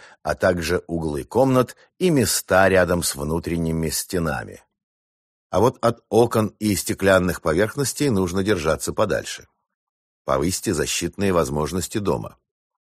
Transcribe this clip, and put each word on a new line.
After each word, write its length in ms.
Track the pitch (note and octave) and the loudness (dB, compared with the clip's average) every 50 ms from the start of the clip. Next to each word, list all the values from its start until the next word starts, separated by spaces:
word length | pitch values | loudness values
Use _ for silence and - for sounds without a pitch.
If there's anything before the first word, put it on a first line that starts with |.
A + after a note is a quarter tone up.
| - - - _ - | -16 -20 -20 _ -6
а 100 | D2+ D2+ | -6 -2
также 500 | - - F#2+ F#2 F2 E2 D#2+ F2 E2+ - | 0 2 2 2 0 -2 -2 -4 -4 -4
углы 380 | - E2+ E2+ E2 D#2+ D2 C#2 B1+ | -6 -6 -6 -4 -4 -6 -6 -8
комнат 500 | - - A2+ C3+ C3 B2+ B2+ A#2+ - - _ _ _ _ - | -2 0 2 2 4 4 2 2 0 -4 _ _ _ _ -2
и 100 | F3+ F3+ | 0 2
места 580 | D#3 C3+ G#2+ - - - - - F#2+ F#2 F#2+ F#2+ | 2 2 2 2 0 -2 0 2 4 4 6 6
рядом 340 | F#2+ F#2 F2+ E2+ F2+ F2 D#2 | 6 4 4 4 2 0 -2
с 100 | - - | -4 -6
внутренними 760 | C#2 C#2+ D2+ D#2+ E2+ E2 - F2 E2+ E2 D#2+ D#2+ D#2+ D#2+ D2+ | -6 -4 -4 -4 -4 -4 -4 -4 -4 -2 -2 -2 -2 -2 -4
стенами. 760 | - - - - F#2+ F2 E2 D#2 C#2 A#1 G#1+ G1+ G1+ - _ _ _ _ _ _ _ _ _ _ _ _ _ _ _ _ _ _ | -4 -6 -6 -4 -4 -2 -2 -2 -4 -6 -8 -12 -16 -20 _ _ _ _ _ _ _ _ _ _ _ _ _ _ _ _ _ _
А 80 | - F#2 | 0 0
вот 180 | G#2+ B2+ - _ | 2 0 0 _
от 240 | - A#2 A#2 - _ - | -2 -2 -2 -4 _ 0
окон 460 | G2+ A2+ B2 A#2+ - A2+ G#2+ F#2+ - | 2 4 4 4 2 0 0 -2 -4
и 160 | - G#2+ G#2+ G2 | -2 -2 0 0
стеклянных 680 | E2+ - - G2 - G2 G2 F#2+ F#2 F2+ F2+ E2+ - - | 0 -2 -4 -4 0 4 4 4 4 4 2 -2 -2 -2
поверхностей 680 | E2+ D2+ F2 G#2+ A2 - C#3+ C#3 A#2+ - - D3 C#3+ | 0 2 2 0 0 0 -4 -4 -4 -2 -2 0 0
нужно 340 | A2 F#2+ F#2 E2+ F2 F#2+ F#2+ | 2 0 0 0 -2 -2 0
держаться 500 | G#2 G#2 F2 D2+ D#2+ D2+ - - - - | 0 0 0 0 0 -2 -2 -4 -4 -2
подальше. 520 | - A2 F#2 C#2 A1 - - - - - _ _ _ _ _ _ _ _ _ _ _ _ _ _ _ _ | -2 0 0 -2 -2 -4 -8 -12 -14 -16 _ _ _ _ _ _ _ _ _ _ _ _ _ _ _ _
Повысьте 480 | C#2+ C2+ C2+ D2 F#2+ F2+ - - A2+ F2+ | -2 0 0 0 0 -2 -2 -4 -2 -2
защитные 580 | D2+ C#2+ C2+ - - F2 E2 - - G2+ G2 | -2 -2 -2 -2 -4 -4 -6 -4 -2 0 2
возможности 680 | F2+ E2+ D2+ C2 C#2+ D2+ D2+ D2 E2+ F#2 E2+ - - A2 | 2 2 2 0 -2 -2 -2 -2 -4 -6 -6 -6 -6 -4
дома. 380 | G2+ F#2+ C#2 A#1 G#1 - - _ _ _ _ _ _ _ _ _ _ _ | -2 -2 -2 -2 -4 -10 -16 _ _ _ _ _ _ _ _ _ _ _